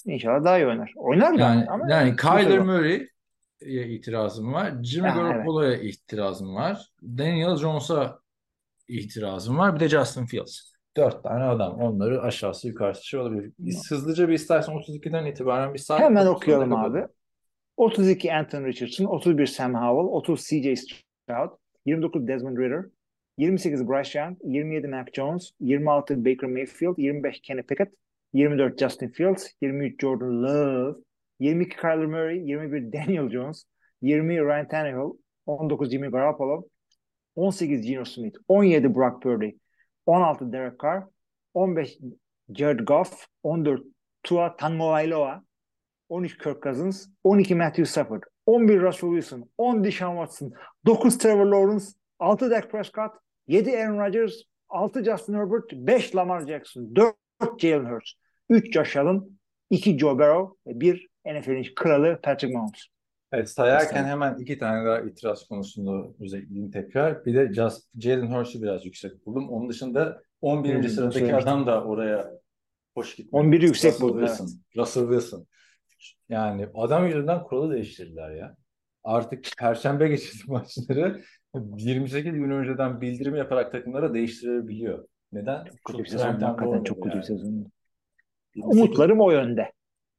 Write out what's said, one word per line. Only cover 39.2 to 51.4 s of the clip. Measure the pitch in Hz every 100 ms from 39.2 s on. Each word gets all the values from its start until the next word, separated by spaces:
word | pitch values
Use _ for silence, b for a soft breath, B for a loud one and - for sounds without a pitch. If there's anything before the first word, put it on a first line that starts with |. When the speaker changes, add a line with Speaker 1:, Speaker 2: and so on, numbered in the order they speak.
Speaker 1:
Purdy, | 131 117 107 - _ _ _ _ -
on | 170
altı | 175 139 127
Derek | 127 127 123
Carr, | 147 185 190 _ _ _ _
on | - 185 165
beş | 131 - 131 - _ _ -
Jared | 104 147 127
Goff, | 107 147 180 - - _
on | 151 165 151
dört | 131 - _ _ _
Tua | - 175 170 170
Tagovailoa, | 151 165 160 156 160 160 139 175 - _ _ _ _ _ _
on | 170
üç | 175 -
Kirk | 151 139
Cousins, | 139 127 180 190 - _
on | 190 202
iki | 190 170
Matthew | 165 156 151
Stafford, | - 135 107 - _ -
on | 233 226
bir | 202
Russell | 180 170 175
Wilson, | 170 - 127 120 -
on | 240 226
Deshaun | 202 185 180 175
Watson, | 165 - 139 B B _ -
dokuz | 226 247 -
Trevor | 220 208